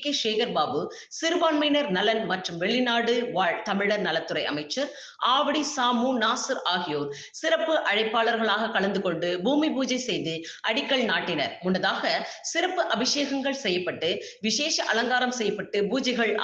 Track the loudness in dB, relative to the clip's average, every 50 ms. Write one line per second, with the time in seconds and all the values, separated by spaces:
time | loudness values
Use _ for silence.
0 | -2 -2 -2 0 0 0 0 0 0 0 2 0 0 2 0 -2 -4 -4 -8 -14
1 | -16 _ -10 -2 0 0 2 4 4 4 4 4 2 4 4 2 2 2 0 2
2 | 2 2 2 2 0 -2 -2 -4 -4 -6 -4 -2 -2 0 2 2 2 2 2 2
3 | 2 2 2 2 0 0 0 2 2 2 0 -2 -2 -2 0 2 2 2 2 2
4 | 2 0 0 0 0 0 -2 -2 -2 -2 -2 -4 -4 -4 -4 -4 -4 -4 -6 -14
5 | -16 -18 -8 -2 2 2 4 4 2 2 2 0 -2 -2 -2 0 2 2 2 2
6 | 2 2 2 2 2 2 2 0 -2 -4 -4 -2 0 0 0 0 0 -2 -2 -2
7 | -2 -4 -6 -10 -14 -16 -14 -4 2 2 2 2 2 2 0 2 2 2 2 2
8 | 0 2 2 2 2 2 2 2 2 2 2 0 0 0 0 0 0 2 0 0
9 | 0 -2 -2 0 0 -2 -2 0 2 2 2 4 2 2 0 0 0 0 -2 -2
10 | -2 -2 -2 -2 -2 -4 -6 -6 -8 -12 -14 -6 -4 -2 -2 -2 0 0 0 0
11 | 2 2 0 0 0 -2 -2 0 -2 -2 -4 -4 -2 0 0 2 2 0 0 0
12 | 0 0 0 -2 -4 -6 -10 -10 -10 -4 -2 0 0 0 0 0 0 0 0 0
13 | 0 0 0 0 0 -2 -2 -2 -2 -2 -4 -2 0 0 0 0 0 -2 -4 -2
14 | -2 -2 -2 -2 -6 -12 -14 -4 -2 -2 0 0 0 0 0 0 0 0 2 2
15 | 2 2 2 2 2 0 0 0 -2 -2 -2 -2 -6 -2 0 0 0 2 0 0
16 | 0 0 0 2 2 2 2 2